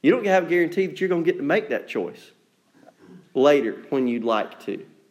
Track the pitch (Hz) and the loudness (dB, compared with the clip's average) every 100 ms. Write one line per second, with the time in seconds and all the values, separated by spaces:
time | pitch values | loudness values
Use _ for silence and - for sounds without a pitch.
0 | 147 247 202 185 165 175 170 190 190 - | 4 2 2 2 2 0 0 0 -4 -2
1 | 190 175 165 180 143 196 214 120 - 117 | -2 0 0 -2 0 -2 -2 -6 -4 -6
2 | 87 - - _ _ _ _ _ - _ | -6 -10 -20 _ _ _ _ _ -20 _
3 | - - _ 131 143 143 113 - - 139 | -20 -20 _ 2 4 4 2 -6 -6 -2
4 | 127 120 113 110 - - - 95 - _ | -2 -2 -2 -2 -4 -10 -10 -10 -14 _
5 | _ | _